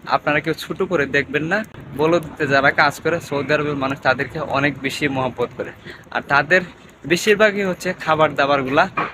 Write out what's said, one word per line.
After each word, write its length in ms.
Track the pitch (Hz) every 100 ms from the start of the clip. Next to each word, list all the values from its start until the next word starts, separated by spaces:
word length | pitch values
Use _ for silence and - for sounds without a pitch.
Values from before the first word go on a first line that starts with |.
| -
আপনারা 340 | 135 156 147
কেউ 140 | 160
ছোট 280 | 151 - 165
করে 240 | 190 165 135
দেখবেন 380 | 139 135 147
না। 200 | 160 208 214 - - 139
বলদিতে 500 | 160 170 151 - 139
যারা 240 | 139 139
কাজ 300 | 151 147 -
করে 200 | 160 165
সৌদি 340 | - 143 135
আরবের 220 | 151 147 139
মানুষ 220 | 135 135
তাদেরকে 380 | 135 127 131 160
অনেক 400 | 143 131 143 135
বেশি 300 | 135 - 147
মহব্বত 400 | 135 127 120 120 -
করে। 140 | - - - - -
আর 120 | 120 -
তাদের 320 | 143 147 185 180 - - - 139
বেশিরভাগই 560 | 175 220 202 214 196
হচ্ছে 300 | 196 180 180
খাবার 420 | 180 160 156 151
দাবারগুলা, 540 | 139 139 143 131 147 185 - -